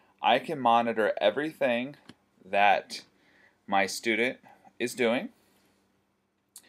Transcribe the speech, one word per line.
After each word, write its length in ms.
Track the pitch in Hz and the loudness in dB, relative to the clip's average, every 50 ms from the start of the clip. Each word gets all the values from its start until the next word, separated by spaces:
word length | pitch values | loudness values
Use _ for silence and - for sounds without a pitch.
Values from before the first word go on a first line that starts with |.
| _ _ _ _ | _ _ _ _
I 180 | - 107 120 135 | 0 2 2 2
can 200 | - 180 160 135 | 0 -4 -6 -2
monitor 540 | 123 117 117 117 117 117 110 110 104 - - - | 2 2 4 2 2 0 -2 0 0 -2 0 0
everything 760 | - 104 107 139 151 160 156 - 143 127 117 120 123 143 143 - _ - - _ _ _ _ _ - | 0 0 0 0 -4 -6 -4 -4 -2 -2 -2 -2 -4 -8 -12 -18 _ -20 -20 _ _ _ _ _ -10
that 600 | 92 101 98 104 101 92 - - - - - - _ _ _ _ _ _ _ _ _ _ _ _ | -2 0 4 4 4 4 2 0 -6 -14 -18 -18 _ _ _ _ _ _ _ _ _ _ _ _
my 180 | - 101 98 98 | -2 0 0 0
student 540 | 95 - - - 117 110 107 120 131 - - - - - _ _ - _ - | 0 -4 -4 -4 -2 0 0 0 -2 -4 -8 -16 -20 -20 _ _ -16 _ -6
is 160 | 120 120 - | -6 -6 -2
doing, 340 | 131 120 110 117 139 214 277 _ _ _ _ _ _ _ _ _ _ _ _ _ _ _ _ _ _ _ _ _ _ _ _ - - - | 0 0 0 0 -2 -4 -8 _ _ _ _ _ _ _ _ _ _ _ _ _ _ _ _ _ _ _ _ _ _ _ _ -20 -20 -20